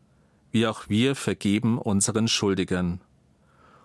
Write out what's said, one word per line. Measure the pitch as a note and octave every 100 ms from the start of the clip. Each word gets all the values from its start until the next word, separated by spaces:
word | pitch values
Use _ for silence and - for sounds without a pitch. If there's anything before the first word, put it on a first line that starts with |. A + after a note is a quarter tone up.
| _ _ _ _ _
wie | A2+ A2+
auch | G#2+ -
wir | G#2 C3
vergeben | C3+ - F#2+ G2+ G#2 A#2 A#2+
unseren | A#2 G2 - G#2+ A2+
Schuldigern. | - G2+ F#2+ F2 F2+ F2+ F2+ _ _ _ _ _ _ - -